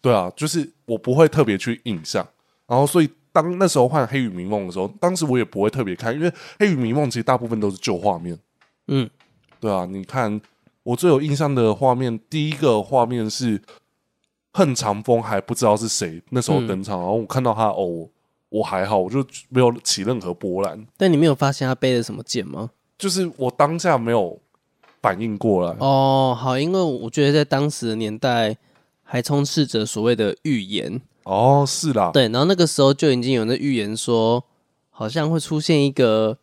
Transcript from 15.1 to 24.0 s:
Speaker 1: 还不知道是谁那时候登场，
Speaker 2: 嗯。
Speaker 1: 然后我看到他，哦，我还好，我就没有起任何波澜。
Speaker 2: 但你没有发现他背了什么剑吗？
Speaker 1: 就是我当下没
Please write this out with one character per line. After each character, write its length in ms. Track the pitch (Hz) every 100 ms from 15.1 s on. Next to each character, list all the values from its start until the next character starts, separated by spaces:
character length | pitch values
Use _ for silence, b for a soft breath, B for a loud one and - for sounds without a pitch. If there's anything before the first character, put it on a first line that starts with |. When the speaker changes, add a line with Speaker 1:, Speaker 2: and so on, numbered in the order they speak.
| 117
Speaker 1:
还 180 | 107 104
不 140 | - 117
知 100 | 117
道 100 | 104
是 120 | 113
谁 340 | - 90 82 _
那 100 | 127
时 120 | -
候 80 | - 110
登 160 | 95
场， 160 | 98 95
Speaker 2:
嗯。 20 |
Speaker 1:
然 60 | 87
后 60 | 110
我 100 | 110
看 160 | 127
到 140 | 123 110
他， 140 | 110
哦， 380 | 95 95 85 82 _ _ _ _
我 140 | 107
还 220 | 104 95 98
好， 140 | 104
我 100 | 92
就 160 | 127 131 - _
没 100 | 127
有 140 | 123 117
起 200 | - -
任 180 | 98 123
何 100 | 92
波 300 | 87 98 90
澜。 240 | 98 80 110 _
Speaker 2:
但 160 | 190
你 60 | 151
没 80 | 160
有 80 |
发 180 | 135 139
现 160 | 139 131
他 60 |
背 240 | 131 131 123
了 60 |
什 100 | 113
么 80 | 104
剑 240 | 113 120 92
吗？ 240 | 69 117 _ _ _
Speaker 1:
就 100 | 196
是 180 | 180 175 -
我 120 | 127
当 300 | - 147 165
下 180 | 175
没 140 | 139